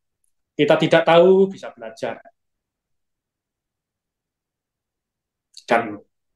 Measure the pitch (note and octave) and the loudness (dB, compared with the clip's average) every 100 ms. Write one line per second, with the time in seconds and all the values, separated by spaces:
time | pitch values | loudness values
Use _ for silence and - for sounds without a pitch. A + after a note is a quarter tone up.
0 | _ _ _ _ _ - D3 - D#3+ E3 | _ _ _ _ _ -4 0 0 2 0
1 | D#3+ E3 F3+ F#3+ F#3+ - B2 - A2+ - | 2 4 4 4 0 -4 -18 -18 -20 -12
2 | A#2+ A2+ - _ _ _ _ _ _ _ | -12 -12 -18 _ _ _ _ _ _ _
3 | _ _ _ _ _ _ _ _ _ _ | _ _ _ _ _ _ _ _ _ _
4 | _ _ _ _ _ _ _ _ _ _ | _ _ _ _ _ _ _ _ _ _
5 | _ _ _ _ _ - - A#2 A2 G2+ | _ _ _ _ _ -20 -6 -4 -4 -14
6 | _ _ _ | _ _ _